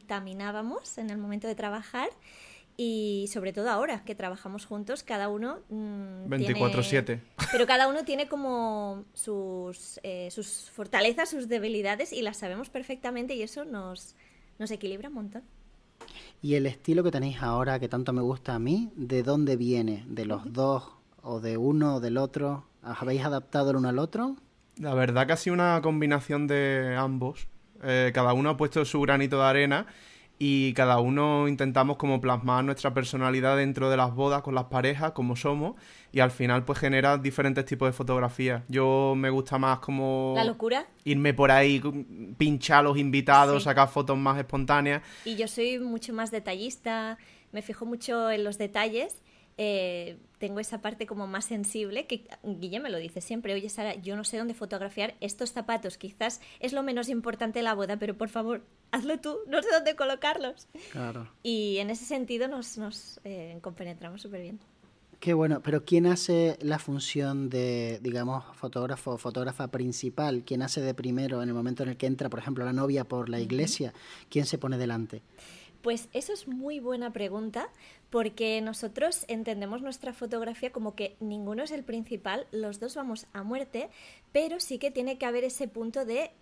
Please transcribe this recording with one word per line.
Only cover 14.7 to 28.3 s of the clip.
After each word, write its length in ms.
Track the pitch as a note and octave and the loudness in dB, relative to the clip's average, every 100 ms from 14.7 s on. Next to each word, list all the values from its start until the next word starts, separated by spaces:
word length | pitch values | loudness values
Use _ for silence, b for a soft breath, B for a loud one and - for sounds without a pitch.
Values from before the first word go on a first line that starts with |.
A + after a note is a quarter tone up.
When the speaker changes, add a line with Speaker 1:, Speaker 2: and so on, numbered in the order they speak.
Speaker 1:
equilibra 380 | G#3+ G3+ F#3+ C4 | -6 -8 -8 -10
un 60 | C#4 | -10
montón. 280 | G#3 - - - - - _ - - B B B | -10 -12 -16 -20 -20 -20 _ -20 -20 B B B
Speaker 3:
¿Y 140 | D3 C#3+ | 0 2
el 100 | C3+ | 0
estilo 360 | C3 - E3 | -2 2 2
que 80 | F3+ | 4
tenéis 300 | C#3+ C#3 B2 | 2 -2 -2
ahora, 380 | C3 A#2+ C3 C3 | 0 0 2 0
que 100 | C3 | -2
tanto 240 | B2 B2+ | -2 0
me 80 | B2+ | 0
gusta 340 | B2 B2+ - A#2+ | 0 -2 -4 -2
a 40 | |
mí, 300 | A#2 F3+ A3+ - | 0 0 0 -6
de 280 | B2 B2+ | -2 0
dónde 340 | B2 D3 D3 B2+ | 2 2 4 2
viene? 480 | A#2+ A#2+ A2 G#2+ A#2+ | 2 2 2 -2 -6
¿De 180 | A2 G#2+ | -6 -4
los 160 | G#2 | -4
Speaker 1:
Ujú. 60 | G#2 | -4
Speaker 3:
dos 320 | A#2+ C3+ C3+ - - _ _ | 0 2 2 -2 -16 _ _
o 200 | B2 A#2 | -8 -6
de 160 | A2+ A2+ | -2 0
uno 380 | B2+ D3+ D3 C3+ | 2 4 4 2
o 40 | |
del 180 | A#2 A#2+ | 0 0
otro? 480 | C3+ - C#3+ C#3+ - _ | 0 0 -2 -4 -10 _
¿Os 200 | - A#2 | -12 -6
habéis 240 | B2+ C3+ C#3 | 0 0 0
adaptado 460 | C#3+ C3 D3 C#3 | -2 -2 2 4
el 40 | C3+ | 4
uno 120 | B2+ | 2
al 100 | B2 | 2
otro? 380 | E3 G#3 B3 C4+ - _ _ - | 0 -2 -2 -4 -12 _ _ -8
Speaker 2:
La 160 | D3+ | -2
verdad 340 | C3 B2+ B2 C3+ | 2 4 4 4
que 60 | |
ha 40 | D#3+ | 2
sido 160 | - | 2
una 280 | F3 F3 E3 | 4 4 4
combinación 680 | D#3 D#3 D3+ C#3+ - D3 D3 | 4 2 2 2 0 0 2
de 480 | C#3+ C#3 C3+ C3 B2+ | 2 2 2 0 0
ambos. 520 | C3+ C3 B2+ - - - - - | 0 0 -4 -4 -8 -10 -20 -8
Eh, 280 | - B2+ B2+ | 0 4 4
cada 180 | B2 B2 | 4 4